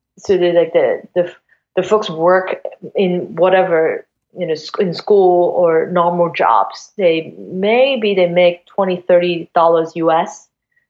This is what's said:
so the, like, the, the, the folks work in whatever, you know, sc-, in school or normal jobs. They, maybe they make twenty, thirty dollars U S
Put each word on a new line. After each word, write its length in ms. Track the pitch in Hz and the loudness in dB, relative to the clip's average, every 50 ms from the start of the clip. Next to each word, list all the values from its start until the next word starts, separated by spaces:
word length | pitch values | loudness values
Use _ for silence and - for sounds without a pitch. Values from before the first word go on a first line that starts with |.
| _ _ _ _ | _ _ _ _
so 180 | - - 190 | -4 -2 0
the, 160 | 175 175 175 | 0 2 2
like, 200 | 170 170 165 165 | 2 2 0 2
the, 300 | 170 165 139 117 - - - - - | 0 0 0 0 -2 -4 -8 -6 -4
the, 180 | 180 175 - - _ _ _ _ _ _ _ - | -4 -4 -4 -6 _ _ _ _ _ _ _ -6
the 80 | 185 180 | -4 -2
folks 260 | - 214 214 214 185 | 0 0 -2 -2 -4
work 500 | 160 160 165 180 185 185 185 - - - - - - - 190 - - | -4 -2 0 2 2 2 0 -4 -8 -8 -10 -12 -14 -14 -16 -8 -4
in 400 | - 196 180 175 180 127 - - | -2 -2 0 -2 -2 -4 -6 -2
whatever, 680 | 156 175 185 190 185 185 180 170 160 160 139 98 - - _ _ _ _ _ - | 0 0 2 2 2 2 2 0 0 0 -2 -2 -6 -10 _ _ _ _ _ -12
you 80 | 180 180 | -8 -6
know, 100 | 165 156 | -6 -6
sc-, 240 | 156 - - - - | -8 -10 -8 -6 -4
in 120 | 202 175 | -4 -4
school 580 | 165 - - - 214 196 185 180 180 175 175 - | -4 -4 -2 2 2 4 4 4 4 4 2 0
or 360 | - 175 180 165 165 160 - - | 0 2 2 2 2 2 0 0
normal 400 | 180 175 170 175 175 170 170 165 | 0 0 0 0 0 0 -2 -2
jobs. 600 | - - - - 113 104 - - - - - - _ | 0 0 2 2 4 2 0 -2 -6 -14 -20 -14 _
They, 360 | 208 190 170 165 160 156 - - 196 | 0 0 0 0 0 -4 -8 -14 -18
maybe 800 | 202 95 170 185 190 208 226 247 262 277 269 233 220 208 202 | -16 -12 -6 -4 -2 0 2 2 2 2 0 -2 -2 -2 0
they 120 | 185 180 170 | 0 0 0
make 380 | 175 180 180 175 175 - _ | 2 2 2 2 2 -2 _
twenty, 300 | _ _ - 196 185 180 | _ _ -4 -2 -2 -4
thirty 520 | 180 - - 180 175 175 180 175 165 170 - - | -4 0 2 2 2 2 0 -2 -6 -6 -4 0
dollars 400 | 175 165 170 170 165 165 165 - | 2 4 4 4 2 0 -2 -4
U 160 | 170 165 165 | -4 0 0
S 380 | 160 165 190 214 - - _ _ _ _ _ _ _ _ _ _ | 2 0 0 -4 -8 -18 _ _ _ _ _ _ _ _ _ _